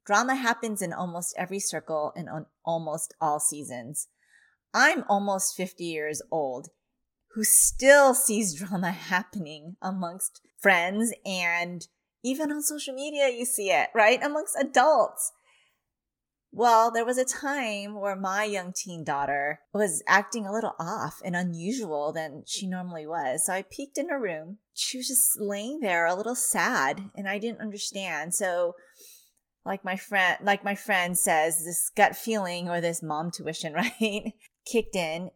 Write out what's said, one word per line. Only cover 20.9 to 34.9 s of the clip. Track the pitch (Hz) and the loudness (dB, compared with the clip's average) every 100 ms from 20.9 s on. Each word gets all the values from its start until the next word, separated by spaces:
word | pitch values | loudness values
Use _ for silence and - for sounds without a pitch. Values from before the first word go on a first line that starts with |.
| 214 135 - | -4 -6 -6
and | - 175 | -4 -2
unusual | 180 165 175 254 196 147 147 | -2 -2 -4 -4 -4 -2 -2
than | 160 160 131 - | -4 -8 -10 -10
she | - 190 | -8 -6
normally | 185 180 170 151 | -6 -8 -10 -6
was. | 165 135 131 - | -4 -2 -2 -2
So | |
I | 190 | -2
peeked | 196 - 285 - | -6 -12 -8 -6
in | 330 | -4
her | 285 | -2
room. | 208 156 160 208 _ | -4 -6 -10 -16 _
She | - - 254 | -6 -6 -4
was | 254 | -2
just | 254 - - | 2 2 2
laying | 202 202 226 302 | -2 -4 -6 -4
there | 220 170 170 | 0 2 2
a | 180 | 0
little | 220 | -2
sad, | 247 - 196 196 226 135 151 196 - | -2 0 2 2 2 0 -2 -8 -10
and | 196 | -6
I | 202 | -4
didn't | 233 214 | -6 -6
understand. | 214 202 - 202 190 156 160 | -8 -6 -8 -6 -6 -6 -4
So | - 190 175 175 175 - _ - - _ _ _ _ | -2 0 0 0 -4 -16 _ -20 -20 _ _ _ _
like | 190 196 185 | -8 -6 -6
my | 190 | -8
friend, | - 202 180 - | -2 2 4 2
like | 202 196 | 2 0
my | 196 202 | 0 -6
friend | - 190 175 175 | 0 0 0 0
says, | 190 160 160 156 | 2 4 2 0
this | 160 170 - - | -2 -4 -2 4
gut | 202 - | 4 4
feeling | 226 220 185 175 175 | -2 -2 -2 -4 -2
or | 170 | -2
this | 170 165 | -2 -2
mom | 160 151 170 | -4 -4 -4
tuition, | 180 160 165 165 | -6 -8 -6 -6
<laughs> | 151 233 - | -2 -4 -2
right, | 220 202 226 - _ _ - | -2 -2 -8 -12 _ _ -2
kicked | 233 - | -2 0